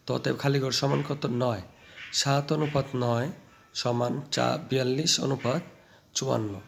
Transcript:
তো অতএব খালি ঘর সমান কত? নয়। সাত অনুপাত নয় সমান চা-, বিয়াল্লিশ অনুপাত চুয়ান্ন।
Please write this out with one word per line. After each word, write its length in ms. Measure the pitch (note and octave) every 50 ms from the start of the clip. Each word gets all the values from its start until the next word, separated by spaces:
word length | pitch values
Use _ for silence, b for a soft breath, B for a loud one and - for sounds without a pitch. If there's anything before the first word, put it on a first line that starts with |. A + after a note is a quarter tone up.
তো 120 | _ - B2+
অতএব 240 | B2+ - C#3 B2
খালি 220 | - - C#3+ C#3 C#3
ঘর 120 | C3 C3
সমান 320 | B2 - - C3+ C#3+ C#3+ D3
কত? 220 | - C#3+ C#3+ - C#3+ B2
নয়। 260 | A#2+ B2+ B2 A2 F#2+ F2+ - B B B B B B B B B
সাত 380 | - - C#3+ C#3 C#3+ C#3+ -
অনুপাত 440 | D#3 D3+ D3+ D3 - C#3 C3+ - -
নয় 360 | B2+ B2 A#2+ A#2 A#2 B2+ D#3+ - - - B B B B B B
সমান 460 | - - B2 A#2+ A#2+ B2 B2 B2 C#3+ C#3+ -
চা-, 280 | - B2+ B2 A#2+ B2 - -
বিয়াল্লিশ 540 | - C3 C3 B2+ B2+ B2+ C#3 D#3+ E3+ - -
অনুপাত 420 | - C3+ C3+ A#2+ - A#2 C3+ F3 F3+ - - B B B B B B B -
চুয়ান্ন। 480 | - C3+ C3+ B2 A#2 A2 G#2 G2 F#2+ -